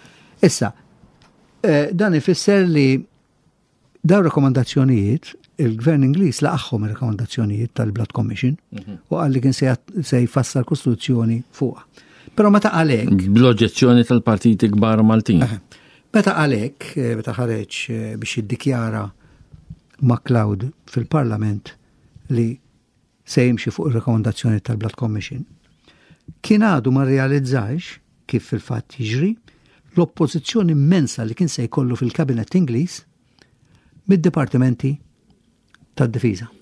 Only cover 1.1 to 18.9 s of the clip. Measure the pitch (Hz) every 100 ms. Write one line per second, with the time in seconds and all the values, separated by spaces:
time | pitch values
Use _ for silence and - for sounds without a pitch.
1.1 | _ _ _ _ - 202 147 147 180 214
2.1 | 156 190 165 - 202 180 151 135 135 -
3.1 | _ _ _ _ _ _ _ _ _ -
4.1 | 202 165 151 139 127 120 143 131 113 101
5.1 | 147 - - _ - 123 110 135 147 135
6.1 | 160 180 - 139 135 - 110 107 107 120
7.1 | 101 113 - 107 104 120 - 110 104 104
8.1 | - 110 101 127 156 _ 101 104 92 -
9.1 | - 147 131 135 131 135 123 - 196 135
10.1 | 123 120 135 113 131 - 147 131 113 -
11.1 | 120 113 117 - - 127 - - _ _
12.1 | - - - 208 202 208 165 156 117 117
13.1 | 98 95 110 127 107 110 - 127 120 117
14.1 | 120 117 107 120 104 110 104 110 110 110
15.1 | 110 110 87 120 107 _ - _ _ _
16.1 | 220 196 160 151 110 123 - - 151 120
17.1 | 110 120 113 120 107 104 - - 113 110
18.1 | 110 110 - 104 120 135 120 113